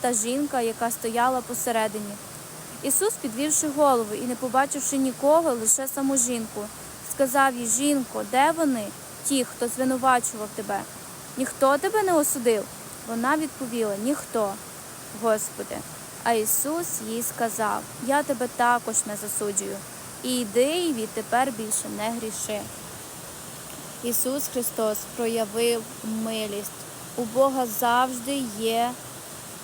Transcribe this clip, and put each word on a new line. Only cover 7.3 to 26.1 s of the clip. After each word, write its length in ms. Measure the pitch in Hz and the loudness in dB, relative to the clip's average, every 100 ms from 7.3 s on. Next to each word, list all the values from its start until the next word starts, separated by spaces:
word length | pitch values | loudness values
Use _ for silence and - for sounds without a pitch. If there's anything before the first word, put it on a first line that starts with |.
| 277 269 240 | 6 4 4
їй: 120 | 233 | 0
«Жінко, 560 | 233 285 285 233 220 208 | 2 4 2 0 -4 0
де 200 | 254 294 | 4 4
вони, 360 | 330 302 240 202 - - - - | 4 2 2 -2 -10 -14 -8 0
ті, 160 | 269 | 0
хто 240 | 233 - 240 | 0 -2 -4
звинувачував 800 | 247 262 262 262 247 - 220 208 - | 0 0 4 6 6 2 -4 -6 -6
тебе? 260 | 208 196 - - - - - - | -4 -4 -6 -12 -14 -14 -8 -4
Ніхто 400 | 254 - 269 285 | -4 4 6 6
тебе 260 | 381 427 | 4 2
не 100 | 392 | 4
осудив?» 520 | 330 285 277 233 214 - - - - 220 | 4 4 2 2 2 0 -10 -12 -12 -6
Вона 300 | 233 247 311 | 0 2 2
відповіла: 580 | 311 - 254 233 214 196 | 0 -4 -4 0 0 0
«Ніхто, 500 | 240 285 - 233 202 202 - - - - - 208 | 0 0 -2 0 0 -2 -10 -14 -14 -14 -14 -2
Господи». 560 | 226 214 - - 202 - - - - - | 2 2 0 -6 -8 -8 -8 -12 -14 -4
А 80 | 233 | 2
Ісус 560 | 233 220 - 277 330 339 - 220 | 2 2 0 0 -2 -2 -4 -4
їй 160 | 226 | -4
сказав: 580 | 233 - 233 202 208 202 - - 233 | -4 -2 -2 0 0 0 -4 -4 2
«Я 180 | 285 | 2
тебе 240 | 285 247 247 - | 2 0 -2 2
також 400 | 240 240 233 220 208 | 4 4 2 -2 -2
не 100 | 208 | -4
засуджую. 600 | 208 - 208 196 196 196 - - - - | -4 -2 -2 -2 -4 -6 -10 -14 -14 -6
І 160 | 254 247 | -2 0
йди, 260 | 220 220 277 | 2 4 4
і 280 | 349 339 | 4 0
відтепер 580 | 240 214 226 208 240 269 | 0 -2 -6 0 2 2
більше 380 | 220 214 214 208 208 | -2 -2 -2 -2 -4
не 140 | 214 | -4
гріши». 500 | 233 220 208 - 208 208 - - - - - - - - - - - - - | -2 -4 -4 -4 -4 -6 -12 -12 -12 -12 -14 -14 -12 -12 -12 -12 -12 -12 -6
Ісус 400 | 240 233 254 285 - | -2 2 2 0 0
Христос 440 | 254 233 - 220 208 - - | -2 -2 0 0 0 -4 -2
проявив 680 | 233 226 208 220 233 233 226 - | 0 0 0 2 2 2 -2 -8
милість. 680 | 220 | -4